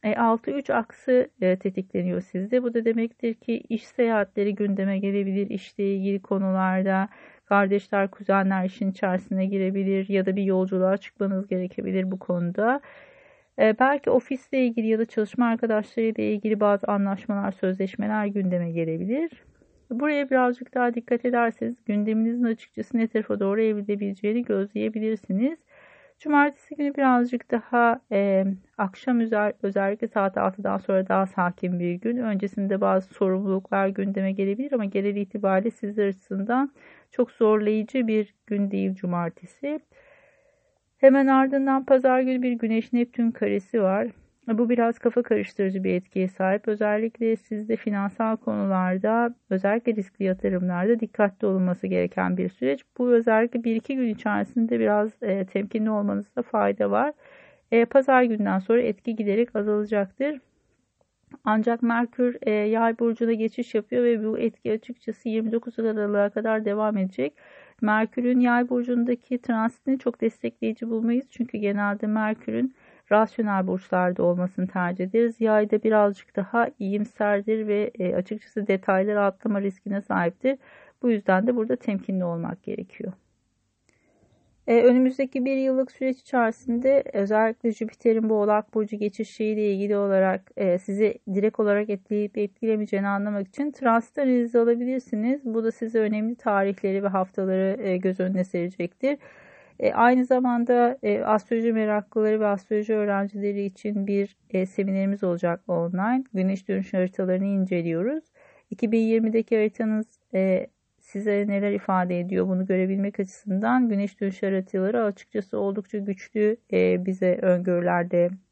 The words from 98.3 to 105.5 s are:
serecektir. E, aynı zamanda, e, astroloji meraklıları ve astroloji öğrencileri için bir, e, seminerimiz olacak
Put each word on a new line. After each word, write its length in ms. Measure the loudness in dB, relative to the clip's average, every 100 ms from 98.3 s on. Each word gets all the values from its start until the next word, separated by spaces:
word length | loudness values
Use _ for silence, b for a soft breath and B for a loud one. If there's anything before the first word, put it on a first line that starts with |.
| -2
serecektir. 760 | -2 -2 -4 -4 -8 _ -2 -2 B B B B B B
E, 140 | -2
aynı 320 | 4 6 6 4
zamanda, 720 | 2 2 0 2 4 4 2
e, 200 | -2 -2
astroloji 500 | 2 0 0 0 0
meraklıları 680 | 0 0 0 -2 0 0 2
ve 60 | 0
astroloji 480 | -2 -2 -4 0
öğrencileri 720 | 0 0 0 -2 -4 -4 -2 -4
için 420 | -6 -6 -4 -2
bir, 300 | 0 -2 _ _
e, 160 | -4 -2
seminerimiz 580 | -2 -2 0 0 0
olacak 380 | -2 0 -2